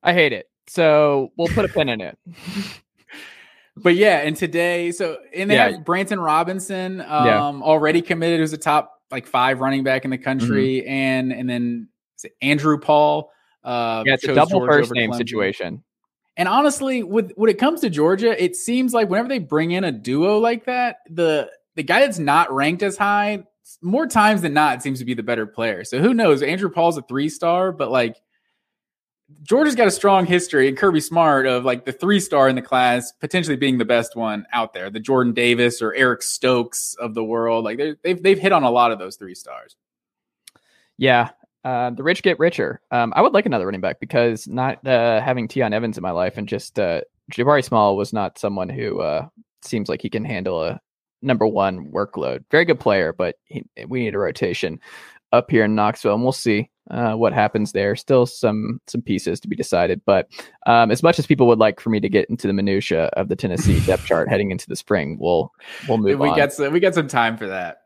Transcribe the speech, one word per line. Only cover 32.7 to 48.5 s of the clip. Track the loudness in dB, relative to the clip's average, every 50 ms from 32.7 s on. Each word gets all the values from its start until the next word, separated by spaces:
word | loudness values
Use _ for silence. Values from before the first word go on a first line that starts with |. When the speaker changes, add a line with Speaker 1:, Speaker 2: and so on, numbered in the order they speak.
| 2 2 4 4 2 0 -2 -6 _
Speaker 2:
potentially | _ -10 -4 -2 -2 -2 -2 -2
being | 0 0 0 0 0
the | 2
best | 2 2 2 2 -2 -6
one | -6 -4 -4 -4 -6 -8 _ -4
out | -4 -4 -4 _
there, | -12 -12 -10
the | -10 -10
Jordan | -2 0 2 2 2 2 2
Davis | 2 2 2 4 4 2 0 0 -2
or | -6 -4 0
Eric | 2 2 2 2 0 -4
Stokes | -8 -8 -2 0 2 2 2 0 -4 -6 -8 -8 -8 -10 -8
of | -10 -8 -6
the | -6 -4
world. | -4 -2 -2 0 0 0 0 -2
Like, | -4 -4 -4
they're, | -4 -6 -6 _ _
they've, | -4 -4 0 2
they've | 2 2 4
hit | 2 2 2
on | 4 2
a | 4
lot | 4 4 4 2 2
of | -2
those | -8 -14 -14
three | -16 -18 -18 -18
stars. | -18 -18 -18 -18 -18 -20 _ _ _ _ _ _ _ _ _ _ _ _ _ _ _ _ -20 _ _ _ _ _ _ _ _ _ 0
Speaker 1:
Yeah, | 2 4 4 4 2 0 -6 _ _ _ _ _ _
uh, | -4 -4 -2 -2 -4
the | -6 -4 -2
rich | -2 -2 0 0
get | 0 2 2
richer. | 2 0 0 0 -4 -4 -6 -10 _ _
Um, | -2 -2 0 0 2
I | 2 2
would | 4 4
like | 2 0
another | 2 -2 -2 -2
running | -4 -4 -4
back | -4 -4 -6 _
because | -10 -2 0 2 2 2 0 -2 -8 -10
not, | -6 -4 -4 -4 -4 -6 -2
uh, | 0 2 2 2 2 2 2
having | 0 0 -2 -2 -4
Tion | -6 -2 -2 -2 0 0
Evans | -2 -2 -4 -6
in | -6 -6
my | -4
life | -2 -2 -2 -2 -4
and | -6 -8 -6
just, | -6 -8 -8 -8 _ -2
uh, | -2 0 -2 -4 -6 _ _ _ _ -16 -6
Jabari | -2 2 2 2 2 2
Small | 0 2 2 4 4 2
was | 0 -4 -4 -4
not | -6 -6 -6 _
someone | -6 -6 -6